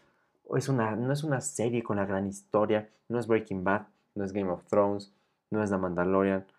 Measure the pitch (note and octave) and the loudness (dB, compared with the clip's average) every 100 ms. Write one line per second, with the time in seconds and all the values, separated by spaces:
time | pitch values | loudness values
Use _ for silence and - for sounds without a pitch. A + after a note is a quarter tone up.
0 | _ _ _ _ - - C3 C3+ A2 G#2+ | _ _ _ _ -4 -2 0 0 0 0
1 | B2+ C#3+ D#3 C3 - - A#2 A#2 A2+ G#2 | -2 -2 -2 -2 -4 -2 -2 0 -2 -2
2 | G2 F#2+ G2 G2 - G#2 G#2+ G#2+ G#2+ _ | 0 -2 -2 -6 -2 2 4 2 0 _
3 | - A#2+ A2+ A2 G#2+ F#2+ F#2 G#2 G#2 _ | -6 -4 0 0 0 -2 0 0 -2 _
4 | _ - G2 G2+ F#2+ F2 - G#2 G2+ G2+ | _ -8 -6 -4 -4 -4 0 2 2 0
5 | G2+ _ _ _ _ G#2+ G#2 G2 F#2 F2 | -8 _ _ _ _ -2 0 0 -2 0
6 | F2+ F#2+ G2 F#2+ F#2+ | 2 4 4 0 -4